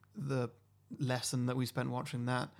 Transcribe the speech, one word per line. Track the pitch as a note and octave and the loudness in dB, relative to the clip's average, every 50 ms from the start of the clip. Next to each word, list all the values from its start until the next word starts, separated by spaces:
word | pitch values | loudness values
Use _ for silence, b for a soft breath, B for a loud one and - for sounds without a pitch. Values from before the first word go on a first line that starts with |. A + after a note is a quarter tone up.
| - - - | -14 -16 -10
the | G#3+ D3+ C#3 C3+ B2+ B2 A#2 - - - _ _ _ _ - - - | -6 -4 -2 0 0 0 -2 -4 -10 -20 _ _ _ _ -14 -6 -2
lesson | D3 B2+ C3 B2 - - - B2+ B2 | 0 2 2 2 0 0 0 2 2
that | B2 B2+ | 2 2
we | C3 B2+ A#2 | 2 2 0
spent | - C3 B2 C3 | 0 -2 -2 0
watching | B2 B2+ C3 - - A#2+ A#2+ | -2 -2 -4 -4 -4 -2 0
that. | B2 B2+ B2 - - - - | 2 2 2 0 -2 -4 -6